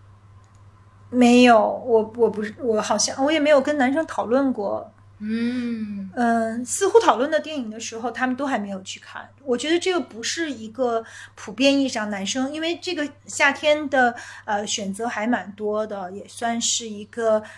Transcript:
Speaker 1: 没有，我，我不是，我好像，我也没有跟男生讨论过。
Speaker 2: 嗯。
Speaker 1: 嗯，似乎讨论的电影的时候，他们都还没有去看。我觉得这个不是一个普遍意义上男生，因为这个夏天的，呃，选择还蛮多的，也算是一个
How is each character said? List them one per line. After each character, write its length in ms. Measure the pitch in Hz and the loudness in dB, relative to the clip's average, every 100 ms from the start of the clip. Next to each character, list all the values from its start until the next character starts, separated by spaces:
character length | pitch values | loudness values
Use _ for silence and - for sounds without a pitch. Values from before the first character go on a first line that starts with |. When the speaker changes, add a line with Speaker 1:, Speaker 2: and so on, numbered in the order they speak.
| - - - - - - - - - - - | -20 -20 -20 -20 -20 -20 -20 -20 -20 -20 -4
Speaker 1:
没 340 | 247 240 247 | 4 6 8
有， 160 | 247 220 | 8 8
我， 540 | 208 196 247 226 214 240 | 4 0 2 2 2 2
我 140 | 220 | 2
不 120 | 196 | 2
是， 140 | 214 - | -6 -4
我 220 | 254 214 | -2 0
好 160 | 196 214 | 0 0
像， 240 | - - 277 | 0 0 2
我 40 | |
也 80 | 320 | 2
没 120 | 294 | 6
有 100 | 285 | 4
跟 180 | 269 294 | 4 2
男 140 | 254 | 2
生 140 | 302 320 | 0 -2
讨 180 | - 202 | -4 0
论 280 | 254 269 | 2 2
过。 360 | 226 202 214 - - - - | -2 -4 -6 -8 -20 -20 -12
Speaker 2:
嗯。 920 | 214 226 233 247 240 226 214 202 190 247 | -6 -4 -2 -2 -4 -6 -8 -8 -8 0
Speaker 1:
嗯， 500 | 233 233 226 240 247 | 0 2 -2 -4 -6
似 220 | - 392 | -2 4
乎 120 | 453 | 6
讨 180 | 339 220 | 6 4
论 120 | 294 | 2
的 100 | 311 | -2
电 180 | 302 302 | -2 -8
影 120 | 220 | -8
的 100 | 220 | -10
时 180 | - 226 | -10 -8
候， 120 | 240 | -8
他 140 | 233 254 | -2 -2
们 80 | 254 | -2
都 100 | 277 | -2
还 120 | 233 | -4
没 120 | 202 | -4
有 120 | 190 | -10
去 160 | 190 - | -12 -16
看。 300 | - - - - | -16 -18 -18 -10
我 140 | 277 240 | -4 -2
觉 120 | 302 | 0
得 100 | 349 | 0
这 120 | 370 | 2
个 80 | 359 | -2
不 220 | 247 214 | -4 -8
是 260 | 226 - 320 | -6 -4 -4
一 180 | 226 220 | -6 -10
个 340 | 240 240 226 226 - - - | -4 -2 -2 -6 -16 -20 -18
普 160 | - | -8
遍 260 | 196 277 277 | 2 4 4
意 60 | |
义 60 | 262 | 0
上 200 | 233 208 | -2 -4
男 160 | 196 196 | -4 -4
生， 280 | 262 269 | -4 -4
因 80 | 302 | -4
为 160 | 330 339 | -4 -4
这 120 | 370 | -6
个 140 | 311 285 - - | -4 -6 -8 -8
夏 260 | - 285 | 0 2
天 380 | 277 302 302 294 | 2 2 2 2
的， 260 | 240 240 240 - - - | 2 2 0 -10 -12 -4
呃， 200 | 208 208 | -4 -4
选 280 | - 196 | -6 -6
择 140 | 196 233 | -6 -6
还 180 | 214 220 | -2 -2
蛮 240 | 226 190 | -2 -4
多 320 | 196 208 214 214 | -8 -4 -4 -4
的， 260 | 202 180 | -8 -10
也 140 | 202 - | -12 -16
算 320 | - 233 233 | -6 -4 -2
是 280 | 233 - 226 | -2 -2 -6
一 160 | 208 208 | -12 -12
个 360 | - 226 214 214 | -2 2 2 0